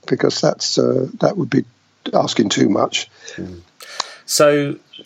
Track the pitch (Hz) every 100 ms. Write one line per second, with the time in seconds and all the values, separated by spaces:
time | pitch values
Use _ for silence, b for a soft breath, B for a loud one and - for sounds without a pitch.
0 | - - - - 156 - - - 123 127
1 | 131 - - - 131 135 - _ _ _
2 | - - - - 104 127 127 104 120 -
3 | - B B B 92 90 - - B B
4 | B B B - 147 147 143 - _ -